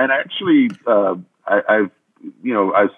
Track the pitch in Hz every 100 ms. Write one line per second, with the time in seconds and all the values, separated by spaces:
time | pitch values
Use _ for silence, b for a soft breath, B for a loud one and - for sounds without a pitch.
0 | 135 139 180 - 190 151 123 - 120 104
1 | 98 90 90 _ - 101 - 107 98 _
2 | _ _ - _ 123 110 95 95 101